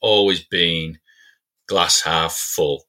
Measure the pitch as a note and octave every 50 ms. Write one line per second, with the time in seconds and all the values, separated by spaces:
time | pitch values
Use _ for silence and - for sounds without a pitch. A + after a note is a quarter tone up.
0 | - A2 G#2+ G#2 G2+ G2 F#2 E2+ - _ F#2+ F2+ E2+ E2+ E2 E2 D#2+ D#2+ D#2+ -
1 | _ _ _ _ _ _ _ _ _ _ _ _ _ - G2 F#2 F2 - - -
2 | - D#2+ E2 E2 E2 E2 - - - - - - D#2+ D2 C#2+ C#2 -